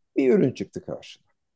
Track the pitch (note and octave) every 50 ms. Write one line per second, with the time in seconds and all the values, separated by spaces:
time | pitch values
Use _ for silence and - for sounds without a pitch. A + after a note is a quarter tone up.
0 | _ _ - - C3+ B2+ A2+ F#2+ E2+ C3 - - G2 - - E2+ - - C#2 -
1 | - - - - _ _ _ _ _ _ _